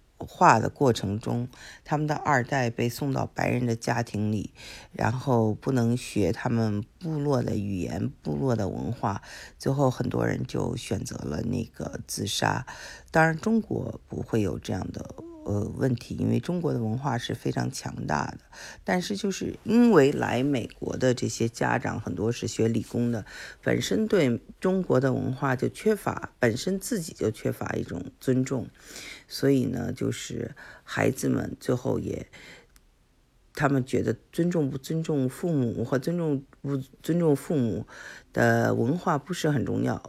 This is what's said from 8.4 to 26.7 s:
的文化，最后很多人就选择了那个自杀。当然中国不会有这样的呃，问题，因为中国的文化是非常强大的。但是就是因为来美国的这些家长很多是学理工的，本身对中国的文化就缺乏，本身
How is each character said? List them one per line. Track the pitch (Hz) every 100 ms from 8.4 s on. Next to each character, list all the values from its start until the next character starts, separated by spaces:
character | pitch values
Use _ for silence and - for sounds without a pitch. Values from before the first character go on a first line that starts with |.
| 135 113
的 | 95
文 | 55 71
化， | 120 113 98 - - - -
最 | 135
后 | 135 131
很 | - 127
多 | 120 117
人 | 101
就 | 127 - - -
选 | - -
择 | - -
了 | - 73
那 | - 95
个 | - - - - -
自 | - 104
杀。 | - - 50 - - - - -
当 | 165
然 | 160 160
中 | 214 226
国 | 214 117 - - -
不 | -
会 | - 117
有 | 95 58
这 | -
样 | 98 -
的 | - - - 339 -
呃， | 302 104 - -
问 | 131
题， | 120 - -
因 | 107
为 | 117
中 | 143 175
国 | 160
的 | 131
文 | 110 131
化 | 143 120
是 | -
非 | - 135
常 | 127 123
强 | - - - 64
大 | 73 -
的。 | - - - - -
但 | - 180
是 | 175 202
就 | 202
是 | 185 - -
因 | - 233 240
为 | 180 135
来 | 139 120 117
美 | 139 135 - -
国 | - -
的 | 131
这 | 123 113
些 | - 117
家 | - 131 120
长 | 113 90
很 | 104
多 | - 110
是 | 120 113
学 | - 113
理 | 113
工 | - 120 120
的， | 113 - - - -
本 | 131 120
身 | - 196 220
对 | 202 131 117 - -
中 | 185 190
国 | 175 127
的 | 131
文 | 120 104
化 | 127 135
就 | 127 120
缺 | - 214
乏， | 208 - - - -
本 | 120 113
身 | -